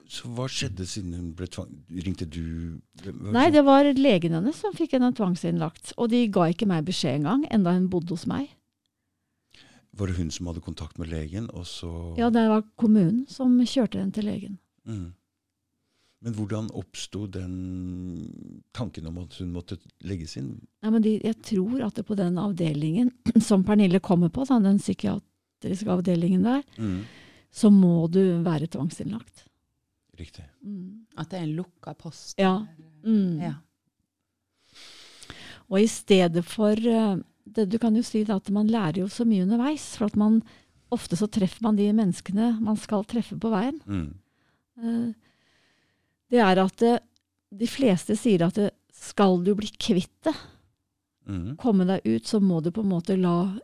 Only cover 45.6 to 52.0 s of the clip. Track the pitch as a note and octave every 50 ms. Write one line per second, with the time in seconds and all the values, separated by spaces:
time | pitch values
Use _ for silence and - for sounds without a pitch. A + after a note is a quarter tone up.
45.6 | _ _ _ _ _ _ _ _ _ _ _ _ _ _ B3 A#3+ A3 F#3+ F#3 F3+
46.6 | F#3+ F#3+ - - A3+ A#3 A#3+ A#3 - _ _ _ _ _ _ _ _ _ - G3
47.6 | A3+ A#3+ - - C#4 A#3+ F#3 E3+ - - G#3 G#3+ - B3 G3+ F3 E3+ F#3+ - G#3+
48.6 | G#3 G3 - _ _ _ _ - - - - - G#3 F#3+ F#3 F3 F3 F#3+ G#3 G3+
49.6 | G#3 G#3+ - _ - - G3+ F3 - - _ _ _ D#4+ D#4 - - - _ _
50.6 | _ _ _ _ _ _ _ _ _ _ _ _ _ - G2+ F2+ E2+ G2+ C#3 E3
51.6 | - B3+ G#3 F#3+ F3+ F3+ F#3+ F3